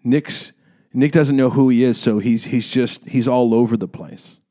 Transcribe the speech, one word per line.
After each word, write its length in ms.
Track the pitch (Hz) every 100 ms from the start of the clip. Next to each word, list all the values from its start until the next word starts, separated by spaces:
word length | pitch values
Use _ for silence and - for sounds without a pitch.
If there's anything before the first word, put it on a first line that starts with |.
Nick's, 500 | 117 139 - - - _ _ _ _
Nick 200 | 127 147
doesn't 240 | 165 143 139
know 160 | 127
who 180 | 139 131
he 140 | 120
is, 160 | 127 113
so 180 | - 107
he's, 280 | 107 113 -
he's 220 | 127 107
just, 380 | 131 120 - -
he's 220 | 135 120
all 260 | 127 120
over 240 | 113 120 113
the 100 | 87
place. 520 | - 76 - - _ _